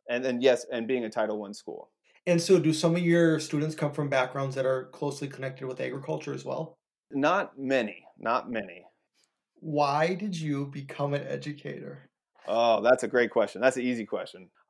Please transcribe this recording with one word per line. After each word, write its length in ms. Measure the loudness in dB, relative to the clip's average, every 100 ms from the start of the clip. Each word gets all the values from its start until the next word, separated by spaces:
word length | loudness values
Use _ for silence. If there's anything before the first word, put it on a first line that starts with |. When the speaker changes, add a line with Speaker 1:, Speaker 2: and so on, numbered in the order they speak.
| -6
Speaker 1:
And 140 | -4
then, 180 | -2 2
yes, 240 | 4 4 0
and 160 | -4 -2
being 160 | -2
a 60 | -2
Title 280 | -2 -2 -2
One 140 | -8
school. 380 | -12 -12 -14 -16 _ _ _ 0
Speaker 2:
And 140 | 2
so 180 | 6 6
do 140 | 4
some 220 | 2 2 2
of 60 |
your 380 | 4 6 4 2
students 360 | -2 -2 -2 -2
come 160 | -4
from 180 | -2 -2
backgrounds 440 | 0 0 -2 -4 -2
that 100 | 0
are 200 | 0 -4
closely 400 | -6 -6 -4 -8
connected 380 | -8 -10 -8 -10
with 120 | -6
agriculture 520 | -8 -6 -6 -6 -6
as 120 | -8 -6
well? 320 | -6 -8 -12 _ _ _
Speaker 1:
Not 460 | 0 2 2 -2 -6
many, 480 | 0 2 0 -6 -18 -6
not 320 | 0 0 -2
many. 340 | -6 -6 -12 -20 _ _ _ _ _ _ _
Speaker 2:
Why 580 | -4 0 2 2 2 0
did 240 | -6 -4
you 280 | -4 -4 -4
become 460 | -8 -10 -4 -2
an 120 | -2 -4
educator? 840 | -8 -8 -10 -12 -12 -14 -16 -20 _ _ _ -2
Speaker 1:
Oh, 340 | 2 4 6
that's 220 | 6 4
a 40 | 4
great 240 | 2 4
question. 300 | 2 0 2
That's 160 | 2 2
an 60 |
easy 220 | 0 -2 -4
question. 440 | -6 -6 -14 -20 _